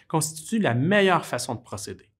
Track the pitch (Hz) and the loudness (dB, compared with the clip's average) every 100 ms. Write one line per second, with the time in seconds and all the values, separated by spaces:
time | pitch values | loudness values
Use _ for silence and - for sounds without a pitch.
0 | - 160 151 - - 226 165 120 147 208 | -4 -2 -2 -6 -4 0 2 2 2 4
1 | 190 170 - 127 - 113 - 104 - 98 | 4 4 0 -6 -4 -8 -10 -12 -12 -14
2 | _ _ | _ _